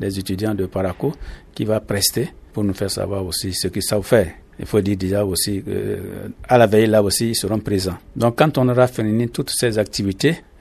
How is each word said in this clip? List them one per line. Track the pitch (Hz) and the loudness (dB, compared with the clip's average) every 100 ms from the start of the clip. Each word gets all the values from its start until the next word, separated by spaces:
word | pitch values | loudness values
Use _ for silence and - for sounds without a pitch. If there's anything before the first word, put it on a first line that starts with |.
des | 101 95 | -6 -4
étudiants | 95 95 107 | -4 -4 -2
de | 104 92 | -2 -4
Parakou | 95 95 90 139 156 - - - | -2 -4 -2 -6 -6 -10 -14 -14
qui | - | -6
va | 110 107 | -2 -2
prester | - 101 101 - 113 - - | -2 -2 0 -2 -4 -8 -10
pour | - | -2
nous | 104 | -2
faire | 92 98 | -2 -4
savoir | 101 95 98 92 | -2 -4 -4 -4
aussi | 85 98 | -4 -4
ce | 92 90 | -4 -4
qu'ils | 104 | -4
savent | - 107 | -2 -2
faire. | 95 120 87 - - - | 4 4 4 -2 -18 -14
Il | - | -2
faut | 110 | 0
dire | 98 98 | 2 0
déjà | 95 101 | 0 0
aussi, | 104 92 - 98 98 | 0 0 -2 -4 -4
euh, | 101 104 101 95 95 98 - - | -4 -4 -6 -8 -10 -12 -14 2
à | 127 | 6
la | 113 | 6
veille, | 107 110 | 6 6
là | 107 | 4
aussi, | 101 - 117 | 4 2 0
ils | |
seront | 113 98 107 | -2 -2 -2
présents. | 104 101 92 87 - | 0 -2 -2 -6 -10
Donc, | - 117 120 | 0 0 4
quand | 156 139 | 2 4
on | 127 | 2
aura | 123 123 | 4 2
fini | - 110 110 120 | 2 0 0 0
toutes | - 131 | -4 -4
ces | - 123 107 | -2 0 0
activités, | 104 - 101 95 139 165 - - | -2 -2 -2 0 0 0 -6 -12